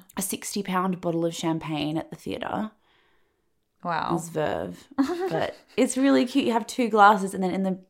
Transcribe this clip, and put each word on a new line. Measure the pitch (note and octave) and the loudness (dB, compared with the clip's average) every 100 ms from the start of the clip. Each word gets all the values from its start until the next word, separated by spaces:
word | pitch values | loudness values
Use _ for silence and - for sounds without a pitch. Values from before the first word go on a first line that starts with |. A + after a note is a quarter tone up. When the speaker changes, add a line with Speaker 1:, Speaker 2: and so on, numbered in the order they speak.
| - - | -12 -8
Speaker 1:
a | |
sixty-pound | F#3 - - - G3 F#3 F3+ F3 | -6 -6 -6 -6 -2 0 0 -2
bottle | F3 E3 E3+ | -2 0 -2
of | |
champagne | E3 E3+ E3 D3+ D3+ D3+ D#3 | -2 -2 -2 -4 -4 -2 -4
at | - | -6
the | - | -12
theatre. | - - - - G#3+ - _ _ _ _ _ _ _ _ _ _ | -10 -8 -6 -4 -6 -10 _ _ _ _ _ _ _ _ _ _
Speaker 2:
Wow. | F3+ E3+ - | -6 -4 -2
Speaker 1:
It | |
was | E3+ E3+ | -4 -4
verve. | D#3+ D3+ - F2+ F3+ - - | -2 -2 -2 -6 -10 -14 -2
Speaker 2:
<laughs> | C4+ E4+ F#4 | -2 0 -2
Speaker 1:
But | D#3+ - - _ - | -2 -4 -6 _ 0
it's | C4 - | 0 2
really | C4+ C4+ B3 | 4 4 4
cute. | C#4 | 0
You | B3+ | 2
have | A#3 G#3+ | 0 -2
two | - A#3 | -2 0
glasses | G#3+ G3+ G#3 F#3+ | 8 8 8 2
and | F#3+ | -2
then | F#3 | -2
in | F3+ | 0
the | F#3+ F#3 - | -2 -4 -8